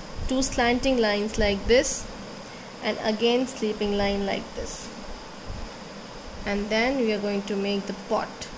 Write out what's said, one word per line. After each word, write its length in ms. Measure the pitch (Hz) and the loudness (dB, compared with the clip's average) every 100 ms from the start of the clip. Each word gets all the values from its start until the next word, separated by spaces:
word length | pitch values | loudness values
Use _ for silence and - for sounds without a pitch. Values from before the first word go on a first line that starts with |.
| - - - | -8 -4 0
two 160 | 262 | 2
slanting 560 | 262 - 240 247 269 254 | 2 2 4 4 4 4
lines 400 | 214 208 214 214 | 4 2 0 2
like 260 | 208 202 202 | 2 2 6
this, 360 | 240 302 - - - - - - - - - | 6 6 0 -4 -10 -12 -12 -14 -14 -14 -6
and 160 | 220 - | -4 0
again 420 | 226 214 233 247 254 | 0 4 4 4 2
sleeping 500 | - 214 214 208 202 | 0 -2 0 0 2
line 300 | 202 202 196 | 2 2 0
like 160 | 196 - - | -2 -4 -8
this, 320 | - - - - - - - - - - - - - - - - - - | -6 -8 -10 -10 -10 -10 -12 -12 -10 -8 -8 -10 -12 -14 -14 -14 -12 -6
and 240 | 202 202 208 | -2 -2 2
then 260 | 220 247 277 | 2 4 4
we 160 | 226 | 2
are 80 | 208 | 2
going 220 | 202 202 | 0 0
to 120 | 202 | 0
make 320 | 202 196 202 196 | 0 0 0 -2
the 80 | 196 - | -6 -2
pot 400 | 220 233 - - | -2 -2 -8 -12